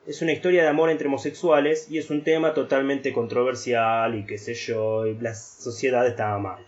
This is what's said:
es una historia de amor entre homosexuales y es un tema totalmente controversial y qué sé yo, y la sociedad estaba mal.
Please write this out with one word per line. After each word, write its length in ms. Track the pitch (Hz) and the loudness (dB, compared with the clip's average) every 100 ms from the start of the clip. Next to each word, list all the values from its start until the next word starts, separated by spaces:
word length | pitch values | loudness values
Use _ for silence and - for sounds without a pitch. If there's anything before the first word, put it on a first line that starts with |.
| - | -14
es 160 | 147 | -4
una 100 | 165 | -2
historia 300 | 143 180 180 | 0 2 4
de 60 | 156 | 4
amor 200 | 151 165 | 4 2
entre 180 | 151 143 | 2 0
homosexuales 800 | 139 143 147 175 151 143 156 - | -2 -4 -4 2 4 4 0 -2
y 80 | 156 | -6
es 100 | 147 | -4
un 120 | 147 | -4
tema 300 | 147 160 160 | 0 2 2
totalmente 580 | 151 135 135 139 139 135 | 0 0 0 0 -2 -2
controversial 1040 | 123 113 117 127 120 123 117 113 113 113 | -2 -2 0 0 -2 0 2 2 2 0
y 100 | 110 | -2
qué 140 | 101 107 | -6 -10
sé 160 | - | -8
yo, 520 | 117 - 113 110 110 110 | -8 -4 -2 0 0 -2
y 120 | 110 | -2
la 160 | 117 | -6
sociedad 720 | 107 - - 123 117 131 123 123 | -8 -16 -14 -12 -4 0 4 2
estaba 320 | 110 107 101 | 2 -2 -2
mal. 260 | 98 90 | -4 -8